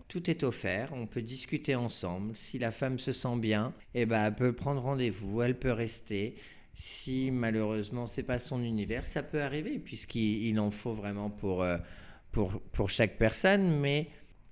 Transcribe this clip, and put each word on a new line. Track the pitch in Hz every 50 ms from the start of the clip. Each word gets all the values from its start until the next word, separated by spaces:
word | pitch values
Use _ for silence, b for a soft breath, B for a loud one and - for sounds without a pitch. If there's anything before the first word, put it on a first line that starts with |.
| - -
Tout | - 180 170 170
est | 160 170 147
offert. | 123 110 - - 95 90 101 123 135 143
On | 127 117
peut | 110 - 120
discuter | 110 113 131 127 - - 156 147 151 - 135
ensemble. | 123 120 113 - - - 87 87 92 101 110 110
Si | - - - - 123
la | 120 113
femme | 113 - 135 131 131 123
se | - 139
sent | 127 - - 127 120 120
bien, | 113 110 110 104 110 131 - b b b -
eh | 123 117 113
ben, | 113 110 107
elle | 107 107
peut | - 127 127 123
prendre | 123 - 139 143 135
rendez-vous, | 120 135 139 131 127 113 92 101 101 95 104 117 120
elle | 123 127 123
peut | - 131
rester. | 117 110 117 117 - - - - 107 98 104 123 - B B B B B B B B
Si | - - - - - - 131 131 131 131 131
malheureusement | 127 123 120 113 110 110 107 104 110 110 101 104 123 123 120 117
c'est | - 143 120
pas | - 123 120
son | - - 135 123 120
univers, | 117 113 107 101 90 113 131 -
ça | - - 151
peut | 139 - - 151 143
arriver | 135 139 151 156 247 302 -
puisqu'il, | - - 117 107 - - - 113 110 104 107 107 113 113
il | 107 107
en | 104 104
faut | 104 - - 123 110
vraiment | 107 101 104 101 101 104 104
pour, | 104 - - 98 92 90
euh, | 92 90 87 - - B B B B B B B B B
pour, | - 113 101 90 104 - - -
pour | - - 101 95
chaque | - - 117 104 - -
personne, | 113 110 - - - 190 202 196 190 175 156 147
mais | 139 139 143 147 160 - b b b b b - - -